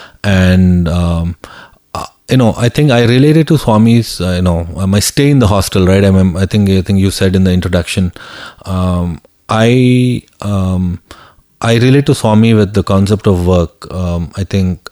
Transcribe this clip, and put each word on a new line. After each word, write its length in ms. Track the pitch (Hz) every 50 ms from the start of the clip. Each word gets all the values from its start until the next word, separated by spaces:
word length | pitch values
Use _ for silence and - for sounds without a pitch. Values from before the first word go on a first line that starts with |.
| - - _ - -
And, 640 | 101 98 92 92 92 92 92 92 90 90 87 87 80
um, 480 | 85 87 87 85 85 85 85 85 82 _ - - - - - - _ _ _ _ -
uh, 120 | - - - _ _ _ -
you 60 | -
know, 180 | 131 123 107 -
I 120 | - 117 120
think 220 | - - 151 147
I 140 | 120 120 120
related 440 | 113 123 127 139 151 151 165 151 -
to 100 | 160 139
Swami's, 640 | - 120 107 107 113 117 117 117 110 - - -
uh, 120 | 87 92 90
you 60 | 90
know, 240 | 90 90 85 85 85 85 82
uh, 100 | 85 98
my 140 | 95 101 104
stay 300 | - - - 143 143 143
in 100 | 143 135
the 80 | 117 95
hostel, 380 | 104 98 - - - 98 90
right? 180 | 90 95 98 98
I 60 | 98
mean, 260 | 95 95 92 92 80
I 100 | 92 95
think, 240 | 92 - 107 101 98
I 100 | 95 95
think 180 | 85 - 101 98
you 100 | 98 95
said 240 | - - 98 95 92
in 100 | 95 95
the 80 | 92
introduction, 600 | 90 92 - 92 90 87 85 - - 101 92 87 - - - - - - - - - - -
um, 560 | 98 95 92 92 92 90 90 87 87 80 - _ _ _ _ _ -
I, 760 | 110 110 113 117 123 127 127 123 123 127 123 123 123 - - _ _ -
um, 600 | - 104 101 98 95 92 92 90 92 87 87 - _ _ - - - - _ _ _ _ _ -
I 180 | - 117 117 117
relate 280 | 123 131 131 143 139
to 80 | - 135
Swami 400 | - - 110 107 107 113 113 113
with 200 | 107 101 95 104
the 100 | 101 90
concept 420 | - 98 95 101 98 107 101 -
of 180 | 107 92 90 87
work. 480 | 90 92 87 85 - _ _ - -
Um, 380 | - 92 90 87 87 85 85 - -
I 80 | 101 92
think, 440 | - - 98 92 92 87 - - -